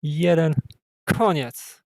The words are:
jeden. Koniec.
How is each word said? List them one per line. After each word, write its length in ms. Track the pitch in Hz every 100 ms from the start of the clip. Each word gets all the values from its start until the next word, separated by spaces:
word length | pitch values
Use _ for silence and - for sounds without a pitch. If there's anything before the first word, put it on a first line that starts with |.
jeden. 520 | 151 151 175 165 165 156 - - _ _
Koniec. 800 | - - 220 165 123 - - - _